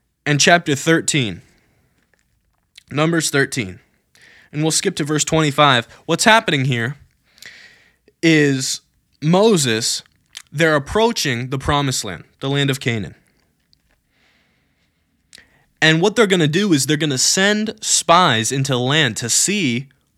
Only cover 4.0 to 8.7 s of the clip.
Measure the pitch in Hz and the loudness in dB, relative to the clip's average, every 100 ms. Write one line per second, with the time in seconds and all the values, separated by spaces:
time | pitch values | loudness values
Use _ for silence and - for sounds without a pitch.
4 | _ _ - - _ 147 156 156 196 - | _ _ -20 -20 _ -4 -2 -2 -4 -4
5 | 147 151 - 160 151 135 147 123 - - | -4 -2 0 0 0 2 4 4 -2 -14
6 | - 170 226 220 220 147 135 123 117 147 | -6 0 4 4 2 -2 -2 -2 -4 -8
7 | _ _ _ _ - - - _ _ _ | _ _ _ _ -20 -20 -20 _ _ _
8 | _ _ 165 156 147 135 131 | _ _ 2 4 2 0 -4